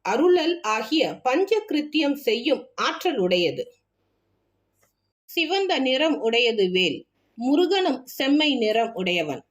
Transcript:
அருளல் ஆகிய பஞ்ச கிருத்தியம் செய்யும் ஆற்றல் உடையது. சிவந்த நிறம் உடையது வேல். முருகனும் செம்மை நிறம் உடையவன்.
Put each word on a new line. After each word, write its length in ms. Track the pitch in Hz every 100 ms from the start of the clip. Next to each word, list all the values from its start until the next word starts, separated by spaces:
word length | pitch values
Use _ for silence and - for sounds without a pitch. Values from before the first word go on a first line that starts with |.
அருளல் 600 | 180 226 349 359 320 349
ஆகிய 540 | 214 220 226 311 175
பஞ்ச 480 | - 254 277 392 440 427
கிருத்தியம் 460 | 302 294 311 285
செய்யும் 540 | 285 - 226 269 262 -
ஆற்றல் 420 | - 247 320 359 277
உடையது. 540 | 180 180 165 139 - _ _ _ _ _ _ _ _ _ _ _ _ _ _ _
சிவந்த 540 | _ 339 320 392 381 311
நிறம் 400 | 262 262 320 277
உடையது 520 | 226 233 240 220 185
வேல். 340 | 185 180 123 - _ _
முருகனும் 720 | - 247 302 349 381 359 254
செம்மை 500 | - - 269 294 302
நிறம் 380 | 247 214 220 226
உடையவன். 520 | 185 185 175 156 127 _